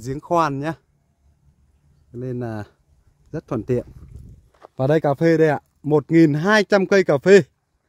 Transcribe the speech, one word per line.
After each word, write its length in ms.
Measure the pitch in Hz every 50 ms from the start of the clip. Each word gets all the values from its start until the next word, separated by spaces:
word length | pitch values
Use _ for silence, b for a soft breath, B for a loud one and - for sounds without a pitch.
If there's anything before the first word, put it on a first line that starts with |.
| 113
giếng 140 | 127 135 151
khoan 400 | - - 175 170 160 147 139 135
nhá. 140 | 143 160 160 - _ _ _ _ _ _ _ _ _ _ _ _ _ _ _ _ _ _ _ _ _ _ _ _ _ _
Nên 280 | 120 120 127 127 123 123
là 240 | 120 117 110 107 104 - _ _ _ _ _ _ _ _ _ _ _ _
rất 140 | - 160 - -
thuận 140 | 143 117
tiện. 240 | 98 - 123 117 - - - - - - - - - - - - _ _ _ _ - - _
Và 100 | - 131
đây 140 | 135 156 165
cà 140 | - 147 139
phê 220 | - 165 165 165
đây 120 | 156 160 156
ạ, 120 | 139 - - _ _ _
một 280 | - 143 151 147 131 -
nghìn 240 | 160 165 165 151 143
hai 300 | 151 165 202 214 214 196
trăm 220 | - 208 196 185
cây 180 | 175 202 196 180
cà 140 | - 151 131
phê. 240 | - 180 202 190 135 - _ _ _ _ _ _ _